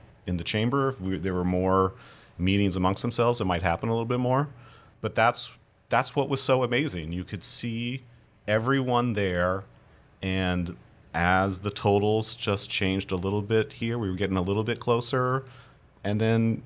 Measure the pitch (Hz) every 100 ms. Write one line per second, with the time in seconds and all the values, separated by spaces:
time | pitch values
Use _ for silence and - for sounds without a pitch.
0 | - - - 90 87 107 117 139 135 127
1 | 92 92 92 90 90 90 92 95 95 -
2 | - - - - 90 101 101 90 92 98
3 | 117 - 117 120 95 87 87 82 113 113
4 | 117 123 123 131 147 - - - - _
5 | 110 113 113 - - - _ _ - 120
6 | 131 - 135 131 - 127 123 123 147 90
7 | 80 87 87 101 - - 120 113 120 131
8 | - - _ _ - 107 117 135 127 120
9 | 123 104 98 87 90 95 - - - -
10 | - _ 95 95 92 90 87 - - -
11 | - 82 87 92 98 92 101 - 107 101
12 | 104 110 110 - - 101 - - 95 95
13 | 95 92 95 104 101 110 110 - 117 120
14 | 101 92 95 95 90 101 110 113 - 117
15 | - 131 127 131 131 - - - - _
16 | 101 104 110 113 113 110